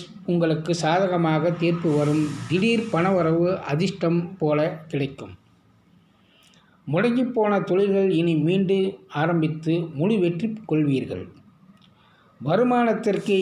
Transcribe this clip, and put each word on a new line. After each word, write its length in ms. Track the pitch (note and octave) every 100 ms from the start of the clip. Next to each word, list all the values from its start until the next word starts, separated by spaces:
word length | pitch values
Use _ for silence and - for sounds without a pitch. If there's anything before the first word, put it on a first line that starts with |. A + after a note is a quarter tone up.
| - - -
உங்களுக்கு 460 | F3 E3 D#3+ E3
சாதகமாக 760 | E3 D#3+ F3 F#3+ F3+ E3 D#3 E3+
தீர்ப்பு 380 | E3 E3+ E3+ E3+
வரும். 300 | D3 D3 D3+ D3+ - -
திடீர் 380 | F3 A3+ A#3 A3+
பணவரவு 600 | E3 F#3 F#3+ D#3+ E3 F3 F#3+
அதிர்ஷ்டம் 540 | - D3 G3 F#3+ E3+ E3+ E3+ -
போல 220 | D#3 D3 D#3 - -
கிடைக்கும். 460 | C#3+ C3+ - G#2 F#2+ _ _ _ _ _ _ _ _ _ _ _ - _ _ -
முடங்கிப்போன 720 | D3+ A#3+ A#3+ A#3 A#3 G#3 G3+
தொழில்கள் 460 | - F3+ G3+ G3 G3
இனி 220 | E3 E3+ D#3+
மீண்டு 420 | D#3+ F#3+ F#3 G3 F#3+ - -
ஆரம்பித்து 640 | D3+ D#3+ E3+ D#3 D#3 D#3+ E3+ E3
முழு 240 | C3+ F3+ A3
வெற்றி 300 | F3 E3+ A3 A3 -
கொள்வீர்கள். 580 | D#3 D3 C3 - F#2 - - - _ - - - _ _ _ _ _
வருமானத்திற்கு 960 | A#2+ F#3 B3 B3 A#3 G#3 G#3+ F3+ - F#3+